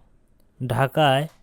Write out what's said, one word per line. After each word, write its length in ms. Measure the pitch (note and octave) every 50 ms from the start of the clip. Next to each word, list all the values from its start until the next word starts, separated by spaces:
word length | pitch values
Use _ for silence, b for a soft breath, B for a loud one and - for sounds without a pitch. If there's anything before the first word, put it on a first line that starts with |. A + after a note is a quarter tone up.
| _ _ _ _ _ _ _ _ _ _ _ - C3
ঢাকায় 600 | A#2+ A#2 B2 C#3 C3 - D#3 D3+ C#3 C3 C#3 D#3 D#3 _ _